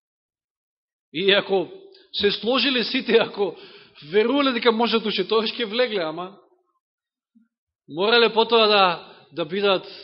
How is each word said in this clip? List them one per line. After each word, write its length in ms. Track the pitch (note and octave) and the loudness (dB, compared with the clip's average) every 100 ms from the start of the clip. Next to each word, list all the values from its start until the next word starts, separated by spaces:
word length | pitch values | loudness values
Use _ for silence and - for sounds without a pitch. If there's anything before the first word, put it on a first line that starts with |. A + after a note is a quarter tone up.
| _ _ _ _ _ _ _ _ _ _ _ | _ _ _ _ _ _ _ _ _ _ _
И 180 | D3+ G3 | -4 2
ако 380 | G3+ - G3 D#3 - - - _ | 2 2 -2 -2 -10 -20 -20 _
се 180 | - G3+ | -2 -2
сложиле 520 | G3 G#3 B3+ A#3 B3 | -2 -2 0 0 0
сите, 340 | G#3+ - A3+ A3 | -2 -4 2 2
ако 380 | - - G3 - - - - - D3 | 2 -4 -6 -6 -18 -20 -20 -20 -2
верувале 400 | F#3+ A3+ C#4 C#4 | 0 2 2 0
дека 200 | A#3 A#3 | 0 0
можат 340 | A3 A#3 A3+ A3 | 2 2 0 -2
уште, 180 | G3 F3+ | -4 -2
тоа 200 | G3 A3 | -2 -2
ќе 180 | - A#3 | -6 -6
влегле, 380 | A3+ B3 G#3+ | -2 -2 -2
ама 340 | D#3+ D#3+ F#3 G3+ _ _ _ _ _ _ _ _ _ _ _ _ _ _ - | -4 -6 -12 -16 _ _ _ _ _ _ _ _ _ _ _ _ _ _ -14
морале 400 | D3 G3+ A#3+ A3+ | -2 2 4 4
потоа 340 | A3 A3 A3+ G#3+ | 2 2 4 4
да, 160 | G#3 F#3+ E3 - - _ | 4 4 0 -10 -20 _
да 140 | C#3+ D#3 | -10 -6
бидат, 420 | F#3+ G3+ F3+ - - | -2 0 0 -4 -20